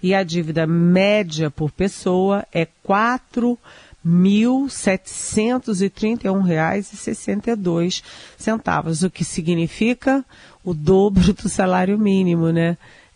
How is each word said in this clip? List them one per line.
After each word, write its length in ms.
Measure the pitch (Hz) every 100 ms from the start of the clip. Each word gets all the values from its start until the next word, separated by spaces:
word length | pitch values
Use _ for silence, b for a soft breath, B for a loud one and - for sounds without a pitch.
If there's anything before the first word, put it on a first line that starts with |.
E 100 | 180
a 120 | 196
dívida 420 | 175 170 156 160 160
média 840 | 170 175 185 196 214 180 151 151
por 200 | - 151
pessoa 760 | - 196 - 190 180 190 202 -
é 140 | 170 160 _
quatro 720 | - 196 233 254 _ 247 240 240 B B B B
mil 640 | 165 175 190 208 240 262 277
setecentos 1120 | - 202 190 - - - 214 226 254 226 185
e 80 | 196
trinta 380 | - 214 233 196
e 40 |
um 120 | 196
reais 500 | 180 160 160 196 190
e 40 | 202
sessenta 560 | - 220 - 202 233
e 40 | 226
dois 460 | 175 170 180 - B B B B
centavos, 680 | - 220 - 156 160 160
o 80 | 180
que 140 | -
significa 1000 | 170 - 160 170 165 - 220 247 269 269 - B B B
o 120 | 180
dobro 580 | 156 151 190 202 190 180
do 160 | 190 196
salário 500 | - 185 185 185 208
mínimo, 520 | 208 190 180 170 165
né? 260 | 165 170 170 B B B